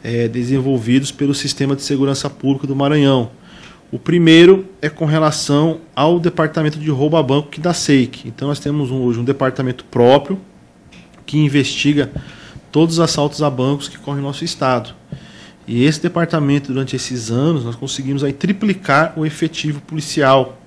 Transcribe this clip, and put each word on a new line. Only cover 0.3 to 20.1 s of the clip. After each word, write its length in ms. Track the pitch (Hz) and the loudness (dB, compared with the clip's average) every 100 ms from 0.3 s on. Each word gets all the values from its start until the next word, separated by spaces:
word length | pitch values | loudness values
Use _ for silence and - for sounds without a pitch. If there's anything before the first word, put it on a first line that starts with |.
| 120 120 135 131 131 110 127 139 | -2 -2 0 0 -2 2 0 0
pelo 240 | - 143 | -4 -2
Sistema 400 | 139 143 - 139 | -2 -4 -4 -2
de 60 | 139 | -2
Segurança 480 | - 143 135 135 143 | -2 0 0 -2 -6
Pública 380 | - 135 139 139 | -4 -2 -2 -2
do 100 | 135 | 0
Maranhão. 540 | 139 151 139 135 113 - - - - - _ | 2 4 4 4 0 -8 -20 -20 -20 -20 _
O 80 | - | -8
primeiro 680 | - 170 165 160 175 190 190 - | 0 2 8 10 10 8 2 -8
é 80 | 151 | -8
com 160 | 151 160 | -4 -2
relação 760 | 156 156 147 - 143 160 160 - - | 2 2 0 0 2 2 -2 -8 0
ao 240 | 151 175 | 2 2
departamento 580 | 170 - 156 160 151 156 | 0 0 -2 0 -2 -2
de 120 | 151 | -4
roubo 260 | 135 147 165 | 0 2 2
a 60 | |
banco 260 | 131 139 147 | 2 0 -2
que 140 | - | -6
dá 100 | 170 | -4
seic. 560 | 165 - 139 117 - - | -2 2 2 2 -4 -16
Então 200 | 117 139 | -8 -6
nós 120 | 143 | -6
temos 300 | 147 147 131 | -4 -4 -2
um, 100 | 131 | -2
hoje 180 | 123 117 | -2 -2
um 60 | |
departamento 640 | 120 139 131 131 127 127 - | -2 0 -2 -2 -6 -6 -6
próprio 520 | - 120 139 - 190 - - - _ - - - - | 4 6 6 2 -8 -8 -20 -20 _ -20 -20 -20 -20
que 140 | - 147 | -4 0
investiga 760 | 151 143 131 - 143 147 135 - - - - - - | 2 2 0 0 0 0 -2 -6 -14 -20 -20 -20 -4
todos 260 | 147 165 165 | 0 2 2
os 40 | |
assaltos 420 | 165 - 147 143 | 0 0 -2 -2
a 60 | 147 | -4
bancos 400 | 131 127 143 143 | -2 -2 -2 -8
que 80 | - | -14
correm 240 | - 143 | -10 -8
no 80 | 139 | -6
nosso 160 | 139 | -8
estado. 500 | 170 - 135 123 110 - - - - - - - - | -10 -4 -2 -2 -4 -18 -18 -18 -18 -20 -20 -20 -8
E 160 | 117 | 0
esse 160 | 135 156 | 2 2
departamento, 720 | 175 170 170 165 143 143 139 | -4 -2 -2 0 0 0 -2
durante 200 | 127 131 | -6 -4
esses 360 | 131 - 127 110 | -6 -6 -8 -4
anos, 340 | 117 143 160 | -2 0 0
nós 100 | 117 | -4
conseguimos 480 | 117 135 - 135 139 | -8 -10 -8 -6 -4
aí 120 | 139 | -4
triplicar 800 | 139 175 196 214 190 - 139 160 - | -4 -4 -2 -2 -4 0 0 0 -2
o 80 | |
efetivo 560 | 156 151 160 - 151 147 | -6 -4 -6 -4 -8 -8
policial. 800 | - 160 147 | -10 -10 -6